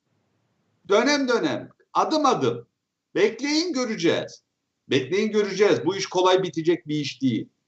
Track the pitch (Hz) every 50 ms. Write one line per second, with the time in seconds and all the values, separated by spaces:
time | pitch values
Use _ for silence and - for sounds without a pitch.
0 | _ _ _ _ _ _ _ _ _ _ _ _ _ _ _ _ _ 180 202 220
1 | 240 285 294 285 269 247 240 214 170 143 110 101 - - _ _ _ _ - 170
2 | 202 - 320 302 294 262 214 156 135 113 - - - _ _ _ _ _ _ _
3 | _ _ - 156 202 226 220 - 262 285 302 311 349 359 269 254 247 220 214 170
4 | 165 151 110 87 80 - - - _ _ _ _ _ _ _ _ _ - 131 -
5 | 127 123 180 208 220 214 202 214 202 - 180 185 208 190 156 123 123 165 196 190
6 | - - - 185 180 185 185 185 190 170 - 160 156 170 170 - - 147 151 151
7 | 143 131 - - 135 131 113 95 - - _ _ _